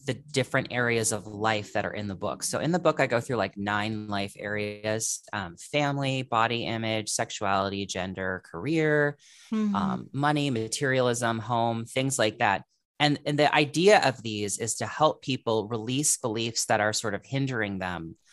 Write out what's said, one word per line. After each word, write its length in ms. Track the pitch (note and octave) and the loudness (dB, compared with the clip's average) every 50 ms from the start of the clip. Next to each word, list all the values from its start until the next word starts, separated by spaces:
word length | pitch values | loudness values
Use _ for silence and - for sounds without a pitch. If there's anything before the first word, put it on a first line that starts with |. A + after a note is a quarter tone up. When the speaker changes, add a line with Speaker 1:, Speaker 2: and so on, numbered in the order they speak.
| - | -8
Speaker 1:
the 80 | C3 A#2+ | -8 -8
different 540 | - - - - C3 B2 - - C3+ - - | -8 -8 -4 -2 -2 0 0 0 -2 -2 -2
areas 400 | A2+ B2 B2 A#2 A#2 A2+ A2 - | -2 0 0 2 2 2 0 0
of 140 | A2 G#2 F#2 | -2 -4 -6
life 460 | G#2+ G#2 G2+ G#2+ A2 A2 G#2+ G2+ - - | -8 -4 0 0 2 2 0 -2 -4 -2
that 120 | G#2+ F#2 | -2 -2
are 80 | F2+ - | -2 -4
in 140 | G#2+ G#2 G2+ | -6 -6 -6
the 60 | F#2+ | -6
book. 280 | D#2+ G#2 F2 C2 B1+ | -4 -4 -6 -4 -4
So 180 | - - - - | -4 -4 -2 -2
in 120 | - D3+ | 0 0
the 60 | F3+ F3 | 0 2
book, 220 | F3 D#3+ D3+ - | 2 2 4 4
I 60 | C3+ | 2
go 140 | B2+ A#2+ A#2 | 2 0 0
through, 160 | A#2 - B2+ | 0 -2 -2
like, 200 | A2 G2 G2 - | -2 -2 -2 -4
nine 520 | G2+ G2+ G#2 G#2 G#2 G#2 A2 A2 G#2+ G#2+ G#2+ | -4 -4 -2 0 0 -2 -2 -4 -6 -6 -4
life 260 | G2+ G2+ G2 G2 - | -4 -4 -4 -6 -8
areas, 840 | - - G#2 G#2 G#2 G#2 G#2 G#2 G#2 G#2 G#2+ A2 A2 A2 - - - - - | -8 -6 -4 -4 -4 -4 -6 -6 -4 -2 -2 -2 -2 -2 -4 -4 -6 -8 -6
um, 240 | - G#2 F#2 F2 E2+ | -6 -6 -6 -6 -10
family, 680 | - - - - D3 D3 C#3+ C#3 C#3 C#3 C3+ C3+ C3 | -14 -8 -2 0 0 2 2 0 0 0 -2 -2 -2
body 440 | B2+ - A#2 A2 A2+ A#2 A#2+ A#2 G2+ | -2 0 2 2 2 2 0 -2 -4
image, 420 | E2+ A2+ A2+ A2+ A2 A2 G#2+ G#2 - | -4 -4 -2 -2 -2 -2 -2 -2 -2
sexuality, 760 | - - A#2 - - - G#2+ G2 G2 F#2+ G2 G2 G2 G2 G2 | -2 -2 -4 -4 -6 -4 -2 0 2 2 2 0 -2 -4 -4
gender, 560 | F#2+ - F#2+ F2+ F#2+ F#2 F#2+ F#2+ F#2+ F#2 F2+ - | -4 -4 -6 -6 -6 -6 -6 -4 -4 -4 -6 -8
career, 760 | - - E2 F2 C#3 E3 D#3+ D#3 D3+ D3+ D3 D3 D3 D3 - - - - - - - | -12 -10 -8 -4 -2 0 0 2 2 4 2 2 2 -2 -6 -14 -20 -20 -20 -10 -4
Speaker 2:
Mm-hmm. 220 | A3+ G#3+ G#3+ G#3 G3+ | -2 0 0 0 0
Speaker 1:
um, 340 | - - - C3 B2 - - | 0 0 0 -2 -4 -6 -6
money, 380 | - C3+ C#3+ D3 D3 D3 C#3+ C#3+ | -4 0 2 2 2 2 2 0
materialism, 880 | B2 A2+ A2 A2 - - C#3+ C3 C3 C3 B2 B2 A#2+ A#2+ B2 A#2 A2+ A2+ | 0 -2 -2 -4 -2 -2 0 2 4 4 4 2 2 2 0 0 0 0
home, 480 | G#2+ A#2 A#2+ A#2 A#2 A#2 A2+ A2+ A#2 | -2 0 0 2 2 2 0 -2 -4
things 320 | - - C3 C3 C3+ C3+ - | -4 -2 0 0 2 2 2
like 200 | A2 A2 - - | 2 2 2 4
that. 260 | A#2 G#2 F#2+ D2+ - _ _ _ _ _ _ - | 4 4 4 2 -2 _ _ _ _ _ _ 2
And, 180 | C#3+ D3 C#3+ - - | 2 2 2 2 0
and 120 | D3+ D3 C#3+ | 0 2 4
the 160 | D3 C3+ - | 4 6 6
idea 520 | D3+ D#3 C3+ - D3+ F3+ G3+ G#3+ F3+ - C3+ | 4 2 2 2 4 6 8 8 8 6 4
of 140 | A#2 A2 | 0 -2
these 360 | G#2+ A2+ G#2+ G#2 G#2 G2+ - - | -4 -6 -4 -4 -4 -4 -4 -4
is 180 | A#2 A2+ - | -4 -4 -4
to 100 | - A#2 | -4 -6
help 360 | G#2+ - - D3+ D#3 - - | -4 0 2 4 2 2 0
people 460 | - C#3 C3 B2+ - A#2+ A2 A2 G2 G#2+ | -4 -4 -4 -2 0 0 0 0 0 -2
release 500 | A#2+ A2 A2 A#2 B2+ C#3 D3+ - - - | -4 -6 -4 -2 -2 0 2 2 0 0
beliefs 480 | - A#2+ G#2+ A#2 A2+ A#2 A2+ - - | -2 -2 -2 -2 -2 -2 -2 -2 0
that 140 | - A2+ G#2+ | 2 2 4
are 120 | G#2 G#2+ | 4 2
sort 220 | G#2 - - G#2+ G2 | 0 0 -2 -4 -4
of 100 | G2 - | -6 -6
hindering 540 | - C3+ C3+ C#3 C3 B2+ A2+ G#2+ G2+ G2 F#2+ | -4 -4 -2 -2 -2 -2 -2 -2 -2 -2 -4
them 380 | F#2 F#2 F2+ E2 E2 E2 E2 - _ _ | -4 -4 -4 -6 -8 -10 -12 -16 _ _